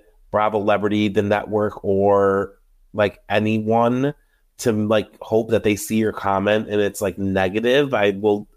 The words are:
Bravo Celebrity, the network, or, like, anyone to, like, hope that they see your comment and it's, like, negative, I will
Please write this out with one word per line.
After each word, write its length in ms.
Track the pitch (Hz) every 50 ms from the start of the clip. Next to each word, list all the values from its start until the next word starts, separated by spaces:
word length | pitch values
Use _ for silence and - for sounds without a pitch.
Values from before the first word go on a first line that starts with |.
| _ _ _ _ _ _
Bravo 300 | - 104 107 107 107 104
Celebrity, 480 | 101 107 104 98 104 104 104 107 107
the 160 | 104 98 107 101
network, 600 | 101 104 104 - - 107 104 104 104 - - -
or, 760 | 101 98 95 98 101 101 101 98 98 98 98 98 - - _ _ _ _ _ _ _ -
like, 260 | 104 104 98 - - _
anyone 840 | - 101 104 107 107 110 110 107 107 113 113 120 120 123 127 135 143 147 _ _ _ _ _ _ _ _ -
to, 120 | - 123
like, 460 | 107 107 107 104 110 107 - - - -
hope 280 | - - 110 113 113 113
that 140 | 113 101 -
they 120 | 110 107
see 220 | 98 - - 113
your 160 | 110 110 107 -
comment 540 | - - 98 98 95 98 104 107 110 110 -
and 100 | 104 104
it's, 200 | 101 98 101 -
like, 160 | 104 95 90
negative, 760 | 98 98 98 95 95 95 92 98 110 113 123 127 143 147 135 131
I 180 | 107 104 104
will 360 | 95 98 104 107 104 104 104 _ _